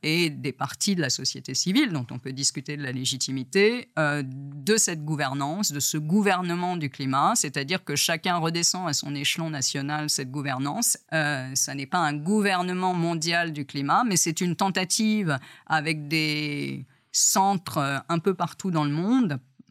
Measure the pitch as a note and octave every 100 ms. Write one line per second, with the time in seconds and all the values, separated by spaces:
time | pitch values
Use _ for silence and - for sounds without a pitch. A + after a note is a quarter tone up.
0 | D3+ E3 E3+ C3+ C3 - C#3 - - F#3
1 | C#3 - C3 C3+ B2+ C3 - G3+ C#4+ D#3
2 | A#2+ B2 C3+ C3 C#3 - C3 D3 C#3 B2+
3 | B2+ C3 - C3 C3 F#3+ G#3 A#3+ - -
4 | D3+ D3 C3+ C3 C#3 C#3+ C#3 A3 - E3+
5 | D3+ D3 C#3 C#3 C#3+ F3+ G#3+ C#3+ - D#3
6 | D3+ G3 G3+ F3+ F3+ E3+ F3+ F3 D3 -
7 | C3+ C3+ D3 C#3 D3+ C#3 C#3 F#3 - C#3+
8 | - E3 F#3+ F3 D#3+ E3 E3+ F3+ F3 C#3+
9 | - C#3+ C#3+ - E3 D3+ C3 C#3+ C#3 D3+
10 | D3+ D3 C3 C#3 C#3 C3 C#3 D3 - -
11 | - D#3+ D3 C#3+ C3 C3+ - C3+ C3+ F3+
12 | D#3 D3 D3+ G#3+ G3+ F#3 F3+ F3+ F#3 F3+
13 | E3 E3 D#3+ E3+ E3+ D3+ C3+ C#3+ C#3 F3
14 | B3 F3+ - D#3+ F3+ D#3+ G3 F3+ F#3 -
15 | A3 G#3+ F3+ C3+ - - - D#3+ D3+ D#3+
16 | D3 D#3+ D#3 D3+ D3+ D3 C#3 C3+ C3 _
17 | _ - - G#3+ G3 G3 - - C#3 C#3
18 | - E3+ F3+ F#3 E3+ - F#3+ E3 D3 D3
19 | F#3+ C4 A3 C3+ - - -